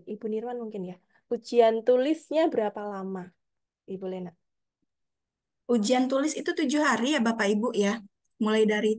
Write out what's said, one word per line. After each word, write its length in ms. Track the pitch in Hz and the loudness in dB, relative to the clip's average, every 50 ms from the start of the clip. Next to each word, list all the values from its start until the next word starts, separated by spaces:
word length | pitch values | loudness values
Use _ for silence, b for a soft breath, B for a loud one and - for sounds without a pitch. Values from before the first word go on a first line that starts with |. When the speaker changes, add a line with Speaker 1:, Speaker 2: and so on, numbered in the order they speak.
| - | -12
Speaker 1:
Ibu 180 | - 214 208 - 214 | -12 -12 -10 -8 -6
Nirwan 320 | 214 220 233 247 247 240 233 | -6 -6 -6 -8 -8 -10 -10
mungkin 320 | 220 214 202 185 180 185 | -10 -10 -10 -10 -12 -12
ya. 20 | - _ _ _ _ _ | -16 _ _ _ _ _
Ujian 560 | - 240 233 - - 233 240 226 220 226 226 220 | -8 -8 -6 -6 0 4 6 6 6 6 4 2
tulisnya 640 | 254 254 254 254 294 311 311 - - 285 311 320 | 4 4 4 4 2 0 -2 -4 -4 0 2 2
berapa 320 | 320 - - 214 208 208 214 208 | 2 2 0 -2 -2 -2 -6 -8
lama, 400 | 208 202 190 190 190 190 185 180 185 - _ _ _ _ _ _ _ _ _ _ - | -8 -8 -8 -8 -8 -8 -8 -10 -12 -16 _ _ _ _ _ _ _ _ _ _ -14
Ibu 160 | 196 185 196 | -12 -10 -8
Lena? 260 | 190 185 - 180 175 - _ _ _ _ _ _ _ _ _ _ _ _ _ _ _ _ _ _ _ _ _ _ _ _ _ _ - | -8 -8 -8 -10 -12 -14 _ _ _ _ _ _ _ _ _ _ _ _ _ _ _ _ _ _ _ _ _ _ _ _ _ _ 0
Speaker 2:
Ujian 380 | 240 233 208 220 254 254 262 254 | 0 2 2 2 2 2 2 2
tulis 240 | 269 269 285 311 - | 0 0 0 -2 -2
itu 220 | - - - 330 | -4 -6 -6 -4
tujuh 260 | 349 320 254 285 294 302 | -2 -2 0 0 2 2
hari 260 | 285 240 214 233 269 311 | 2 2 0 0 0 0
ya, 80 | 285 | 2
Bapak 300 | 220 226 226 226 214 196 | 2 0 0 0 0 0
Ibu 240 | 214 208 220 240 233 | 0 0 -2 -2 0
ya. 240 | 208 202 202 214 233 - - _ _ _ _ _ - | 0 0 0 0 -2 -6 -14 _ _ _ _ _ -4
Mulai 260 | 220 214 214 220 220 | -2 2 2 4 4
dari 320 | 208 214 214 208 214 220 | 4 2 2 2 0 0